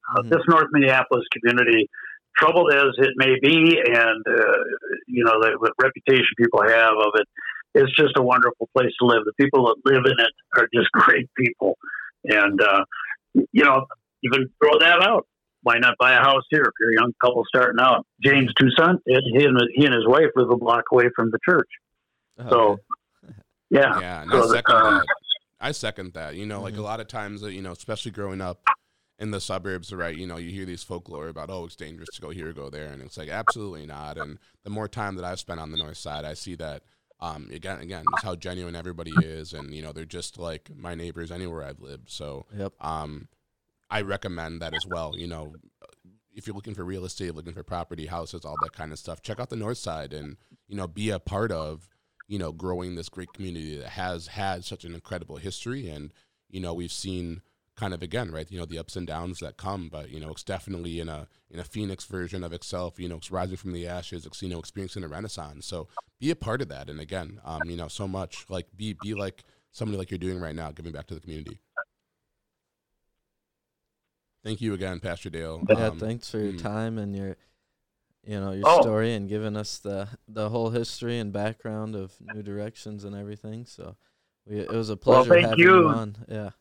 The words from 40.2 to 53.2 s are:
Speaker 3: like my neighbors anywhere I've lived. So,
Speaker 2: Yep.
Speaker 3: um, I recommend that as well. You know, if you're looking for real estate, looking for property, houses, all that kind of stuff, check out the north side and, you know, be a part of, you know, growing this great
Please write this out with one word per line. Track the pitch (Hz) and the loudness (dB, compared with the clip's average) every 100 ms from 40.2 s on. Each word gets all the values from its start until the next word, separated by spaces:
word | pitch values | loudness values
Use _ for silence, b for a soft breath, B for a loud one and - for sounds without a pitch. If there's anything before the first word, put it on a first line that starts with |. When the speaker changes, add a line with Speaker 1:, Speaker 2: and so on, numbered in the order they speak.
| - - | -16 -14
Speaker 3:
like | 85 80 _ 76 | -14 -14 _ -20
my | 85 | -16
neighbors | 82 85 80 85 | -14 -14 -14 -16
anywhere | 82 90 82 | -14 -14 -14
I've | 71 71 | -16 -18
lived. | 69 71 58 | -20 -20 _
So, | - 73 69 - 101 | -16 -16 -16 -18 -12
Speaker 2:
Yep. | 98 _ | -12 _
Speaker 3:
um, | 78 80 76 73 - _ _ _ _ _ _ | -10 -10 -10 -14 -20 _ _ _ _ _ _
I | 107 | -8
recommend | 98 98 98 85 82 82 | -6 -8 -8 -12 -12 -12
that | 82 80 | -12 -12
as | - | -10
well. | 87 80 - | -10 -10 -12
You | 85 | -14
know, | 82 76 76 _ _ _ _ 90 110 _ 98 | -14 -16 -20 _ _ _ _ _ _ _ -20
if | 107 | -16
you're | 196 | -16
looking | 113 101 | -16 -14
for | 90 | -12
real | 95 | -12
estate, | 90 - 92 | -12 -12 -12
looking | 78 85 80 | -12 -16 -20
for | |
property, | - 87 87 85 78 | -12 -12 -12 -14 -12
houses, | 85 80 87 80 | -12 -12 -16 -14
all | 76 | -10
that | - | -10
kind | - 80 | -10 -16
of | 78 | -16
stuff, | - 82 | -16 -16
check | - 110 | -14 -14
out | 123 | -12
the | 117 | -12
north | 107 120 | -10 -10
side | - 80 73 | -10 -12 -14
and, | 76 73 - _ _ _ | -16 -16 -20 _ _ _
you | 101 | -12
know, | 92 | -12
be | 82 107 | -8 -8
a | 95 | -8
part | - 98 110 | -8 -8 -6
of, | 85 78 78 _ _ _ _ - | -6 -10 -14 _ _ _ _ -14
you | 101 | -10
know, | 82 | -10
growing | 80 90 90 90 | -10 -10 -8 -10
this | 87 82 | -12 -14
great | - | -16